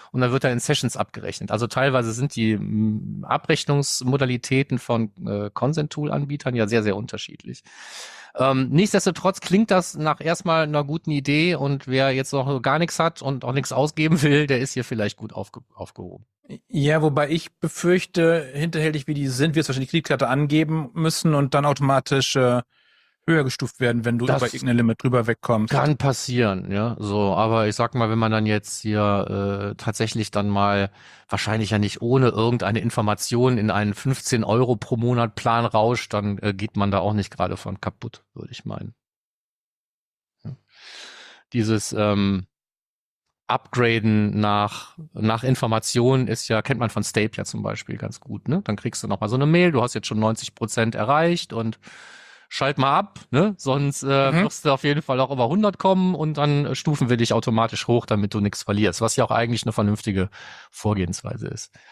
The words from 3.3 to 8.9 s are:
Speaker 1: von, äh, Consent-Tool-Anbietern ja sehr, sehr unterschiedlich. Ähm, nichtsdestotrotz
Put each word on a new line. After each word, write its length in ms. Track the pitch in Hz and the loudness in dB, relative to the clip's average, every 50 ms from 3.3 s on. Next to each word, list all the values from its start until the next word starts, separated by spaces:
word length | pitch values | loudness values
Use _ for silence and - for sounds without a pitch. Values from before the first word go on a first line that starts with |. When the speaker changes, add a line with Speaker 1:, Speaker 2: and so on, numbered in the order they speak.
| - - - - 156 - - - 143 143 139 - - - 131 123 135 139 135 127 123 117 - - 131 131 139 - 131 120 | -4 -2 0 0 0 0 0 0 0 0 0 -2 -4 -2 -2 0 0 0 0 0 -2 -2 -2 0 0 0 2 0 -2 -4
Speaker 1:
von, 320 | - - 120 113 113 104 - - - | -2 0 0 0 0 -2 -4 -8 -8
äh, 240 | 113 107 101 104 104 - | -6 -4 -4 -6 -6 -6
Consent-Tool-Anbietern 1040 | - 123 131 151 156 147 147 - - 147 151 151 147 143 139 143 147 - 131 123 | -2 -2 0 0 0 -2 -4 -4 -6 -6 -4 -2 -4 -4 -4 -6 -6 -4 -4 0
ja 100 | 120 110 | 0 0
sehr, 160 | 101 113 117 107 | 2 2 2 2
sehr 140 | 107 95 | 0 -2
unterschiedlich. 640 | 98 117 - - 104 - - - - - - 62 - - - - - - - - - - - - - - - - | -2 -6 -10 -10 -12 -12 -12 -16 -16 -14 -14 -14 -14 -16 -20 -20 -20 -20 -18 -18 -18 -18 -18 -18 -20 -20 -10 -4
Ähm, 340 | - 127 135 135 131 135 123 | 0 2 2 4 2 2 4
nichtsdestotrotz 720 | 127 147 202 208 | 4 4 4 4